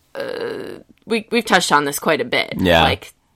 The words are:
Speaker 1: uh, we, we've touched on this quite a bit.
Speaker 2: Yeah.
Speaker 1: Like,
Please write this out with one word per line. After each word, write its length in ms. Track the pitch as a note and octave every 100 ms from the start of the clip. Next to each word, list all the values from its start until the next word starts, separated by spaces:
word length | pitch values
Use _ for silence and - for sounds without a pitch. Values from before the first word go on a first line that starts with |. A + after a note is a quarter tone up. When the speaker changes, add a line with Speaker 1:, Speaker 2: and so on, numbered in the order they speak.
| _
Speaker 1:
uh, 640 | - - - A2 - G2+ F#2+ _ _ -
we, 220 | A3 -
we've 140 | A#3 -
touched 260 | F#3+ -
on 140 | D3 C#3+
this 140 | C#3+
quite 220 | - C#3+
a 40 | B2+
bit. 300 | C3 - -
Speaker 2:
Yeah. 260 | F2+ E2
Speaker 1:
Like, 300 | - - - - _